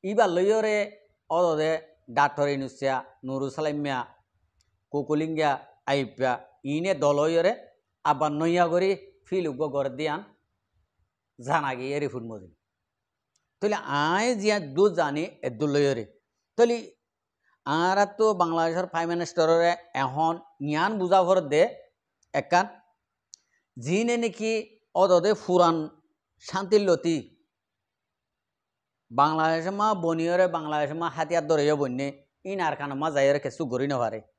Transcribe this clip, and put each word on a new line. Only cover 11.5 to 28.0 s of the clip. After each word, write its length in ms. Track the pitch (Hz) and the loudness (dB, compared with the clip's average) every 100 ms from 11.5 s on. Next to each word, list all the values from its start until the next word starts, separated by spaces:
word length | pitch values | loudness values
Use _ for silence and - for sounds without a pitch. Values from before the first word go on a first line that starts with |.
| 160 143 | -2 -2
গিয়ে 220 | 127 131 143 | -6 -6 -4
রিফুট 260 | 143 120 113 | -6 -8 -12
মদিন। 220 | 110 92 80 _ _ _ _ _ _ _ _ _ _ | -14 -18 _ _ _ _ _ _ _ _ _ _ _
তাহলে 160 | 208 196 - 143 | -4 -2 -2 0
আয় 300 | 151 185 240 233 | 2 2 0 0
জিয়া 160 | 208 208 147 139 | 0 0 -2 2
দু 80 | 208 170 | 4 4
জানি 260 | 151 147 175 - 131 | 0 -2 -6 -8 -10
এ 20 | |
দু 160 | 113 147 | -4 0
লইয়রে। 380 | 143 143 120 107 _ _ _ _ - | 2 2 0 -6 _ _ _ _ 2
তাহলে 200 | 240 233 214 _ _ _ _ _ _ _ - | 2 2 -6 _ _ _ _ _ _ _ -4
আর 320 | 156 180 196 202 202 | 0 2 2 2 2
তো 100 | 220 | 2
বাংলাদেশের 520 | 190 170 165 165 165 180 | 2 0 0 0 -2 -4
প্রাইম 220 | 165 170 | -4 -4
মিনিস্টাররে 640 | 170 165 - 160 165 170 170 - | -4 -4 0 4 6 4 0 -6
এখন 380 | 131 135 139 160 170 - _ | -4 -2 0 -2 -2 -10 _
ইয়ান 300 | 143 151 190 220 | -4 -2 -2 -2
বুঝা 220 | 180 190 | 2 4
ভর 160 | 180 185 147 | 4 2 2
দে 140 | 147 214 - - _ _ _ _ | 2 2 0 -20 _ _ _ _
একান, 320 | 160 - 120 107 - _ _ _ _ _ - _ _ _ - | -6 2 0 0 -8 _ _ _ _ _ -20 _ _ _ -12
যিনি 380 | 123 190 233 240 | -2 0 0 0
নাকি 360 | 233 180 220 220 214 _ _ | -4 -4 -4 -4 -6 _ _
অদদে 380 | 175 190 180 185 | 0 4 4 4
ফুরান 420 | 208 - 180 170 165 156 _ _ _ _ _ | 0 2 4 4 2 -4 _ _ _ _ _
শান্তির 380 | - 190 190 208 | -8 -8 2 2
লতি, 340 | 196 170 170 160 - _ _ _ _ _ _ _ | 4 2 2 -2 -6 _ _ _ _ _ _ _